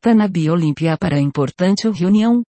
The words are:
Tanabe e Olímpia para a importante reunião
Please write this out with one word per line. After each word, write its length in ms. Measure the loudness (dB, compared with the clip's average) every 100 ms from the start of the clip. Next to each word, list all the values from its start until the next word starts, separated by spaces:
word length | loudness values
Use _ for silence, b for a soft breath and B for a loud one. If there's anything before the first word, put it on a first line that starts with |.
Tanabe 440 | 2 2 2 0 0
e 40 |
Olímpia 480 | 0 0 -2 -2 -2
para 200 | -2 0
a 40 |
importante 640 | -2 -2 -4 -2 -2 0 -2
reunião 540 | -2 0 2 2 0 -2